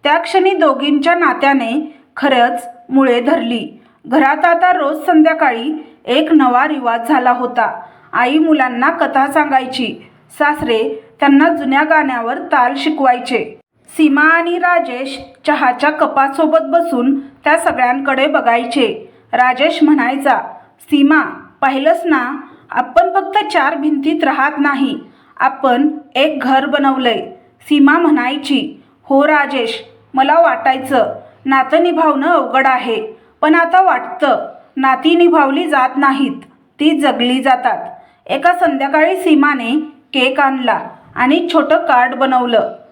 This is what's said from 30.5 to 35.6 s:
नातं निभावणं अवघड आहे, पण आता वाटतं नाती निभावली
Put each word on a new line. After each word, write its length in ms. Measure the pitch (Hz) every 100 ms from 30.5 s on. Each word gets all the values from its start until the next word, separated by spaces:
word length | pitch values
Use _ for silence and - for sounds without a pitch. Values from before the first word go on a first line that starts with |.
| - 277 262 262 262 - - - _ 269
नातं 380 | 269 269 320
निभावणं 440 | 349 320 320 269 302
अवघड 400 | 330 262 262 269
आहे, 460 | 247 247 220 214 - _ _
पण 140 | 302 339
आता 260 | 339 370
वाटतं 680 | 381 254 - - 262 233 - - _ -
नाती 380 | 262 269 320 349
निभावली 540 | 349 320 277 277